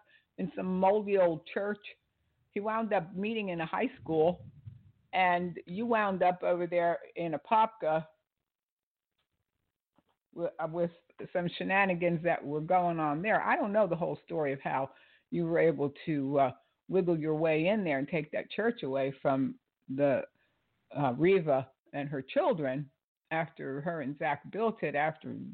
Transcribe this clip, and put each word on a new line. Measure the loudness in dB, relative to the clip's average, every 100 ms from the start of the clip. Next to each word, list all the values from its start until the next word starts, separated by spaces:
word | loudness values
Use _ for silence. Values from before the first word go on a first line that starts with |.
| _ _ _ -8
in | -6 -4
some | -2 2
moldy | 4 4 2 4
old | 4 2 -4
church. | -4 -4 -6 -10 -20 _ _ _ _ _
He | -6
wound | -2 -2 0
up | 0 0
meeting | -4 -4 -2 -4
in | -4
a | -2
high | -2 -2 -4
school, | -2 2 2 2 -8 -18 -18 -18 -20 _ _
and | 2 2 2 0 -6 -10
you | -6 0
wound | 0 0 2
up | 2 2
over | 0 0 0
there | 2 2 0 -6
in | -6 -4
Apopka | -4 2 2 2 0 -2 -2 -4 _ _ _ _ _ _ _ _ _ _ _ _ _ _ _ _ _ _ _ _ _ _
with, | -8 -6 -4
uh, | -6
with | -2 -2 -4 _ -16 -6
some | -4 -4 -4
shenanigans | 0 2 2 2 2 2
that | 0 -2
were | -2 -6
going | 2 2 2 0
on | 0 -2
there. | 0 0
I | 2
don't | 0 0
know | 2 2
the |
whole | 0 -2 -6 -6
story | -2 -2
of | -2
how | -2 -2 -4 -8 _ _ _
you | -2 0
were | 4
able | 4 2 -2 -4 -4
to, | -2 0 2
uh, | 2 0 _ _ -2
wiggle | 0 2 0
your | 0 0
way | 2 2 2
in | 2
there | 0 -2
and | 0
take | -2 -2
that | -6 -6
church | -2 -2 -2
away | -4 -2 -2 -2
from | 0 0 0 -4 _ _ -10
the, | 0 2 2 -2 _ _ _ _ _ _ -2
uh, | -2 2
Reva | 4 4 4 0 0 _ _
and | -8 -6
her | -6
children | -4 0 0 0 -2 -4 -6 _ _ _ _
after | -4 -4 -8 -8 -6
her | -6 -6
and | -6 -4
Zach | -2 -4 -6
built | -2 -2 -2
it, | -2 0
after | -2 -2 -10 -10 -12